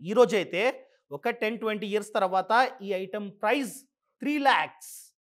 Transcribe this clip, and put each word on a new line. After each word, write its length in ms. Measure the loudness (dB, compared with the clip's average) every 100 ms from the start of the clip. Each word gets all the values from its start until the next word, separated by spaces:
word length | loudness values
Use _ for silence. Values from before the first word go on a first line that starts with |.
ఈ 120 | 0
రోజు 220 | 4 6 4
అయితే, 240 | 0 0 0 -2 -8 _ _
ఒక 180 | -8 -6
టెన్, 260 | -4 -4 -4
ట్వంటీ 280 | -4 -4 -2
ఇయర్స్ 260 | -2 -2
తర్వాత 400 | 0 0 0 2 4 4 0
ఈ 80 | -6
ఐటెం 300 | -4 -4 -8 -10 -4
ప్రైస్ 380 | 0 0 -2 -8 -20 _ _ _
త్రీ 120 | -4 0
లాఖ్స్. 540 | 2 2 0 -8 -20 -20 -20 _ _